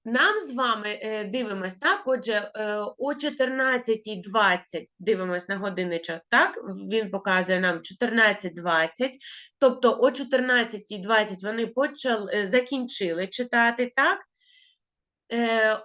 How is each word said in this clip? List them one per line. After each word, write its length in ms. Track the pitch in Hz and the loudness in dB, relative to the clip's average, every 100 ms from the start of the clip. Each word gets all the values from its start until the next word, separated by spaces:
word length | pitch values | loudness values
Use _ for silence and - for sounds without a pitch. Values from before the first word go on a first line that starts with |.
нам 380 | 226 254 370 427 | -2 2 4 2
з 120 | 302 | -4
вами, 440 | 247 247 214 208 208 | -2 0 0 -4 -8
е, 220 | 220 214 | -6 -6
дивимось, 500 | 196 254 214 196 185 | -4 -4 -4 -4 -6
так, 280 | - 320 403 262 | -2 0 0 0
отже, 440 | 262 233 208 208 | -2 0 -2 -2
е, 220 | 214 214 208 208 - | -6 -4 -4 -6 -4
о 160 | 269 | -4
чотирнадцятій 1000 | 285 294 240 254 262 262 254 226 220 214 196 | -2 -4 0 -2 2 0 0 0 -2 -4 -10
двадцять 720 | 196 214 196 180 - 160 - _ | -2 2 4 2 -4 -12 -12 _
дивимось 500 | 185 190 185 180 175 | -2 0 0 -4 -4
на 80 | 196 | -6
годинничок, 640 | 196 180 180 170 170 165 - | -4 -4 -4 -4 -6 -10 0
так, 280 | 247 349 - - 190 190 | 2 2 -2 -10 -10 -2
він 200 | 220 202 | -2 -2
показує 500 | 196 196 185 180 185 | -4 0 0 2 2
нам 220 | 185 170 | 2 -2
чотирнадцять 720 | - 185 240 226 214 196 185 | -8 -4 0 4 4 2 -6
двадцять, 640 | 170 175 160 165 - 262 254 - - - _ | -4 0 2 0 -2 -4 -4 -18 -20 -20 _
тобто 400 | 262 247 233 - | 4 6 2 6
о 100 | 254 | 4
чотирнадцятій 880 | 247 240 254 254 247 226 202 - 208 | 2 0 0 2 2 0 -6 -12 -10
двадцять 440 | 202 220 214 185 | 2 2 2 -4
вони 240 | 202 226 226 | -6 -4 -2
почали, 680 | 240 285 285 254 226 196 | 0 -2 -2 -2 -2 0
е, 140 | 208 190 | -2 2
закінчили 800 | 247 247 269 240 - 180 165 190 | 2 2 -4 -4 -4 -2 -2 -4
читати, 680 | - 247 233 233 233 240 - | -6 0 2 4 2 -2 2
так? 240 | 311 392 - _ _ _ _ _ _ _ _ _ _ | 2 0 -6 _ _ _ _ _ _ _ _ _ _
Е, 420 | 233 233 226 220 214 | -2 2 4 2 2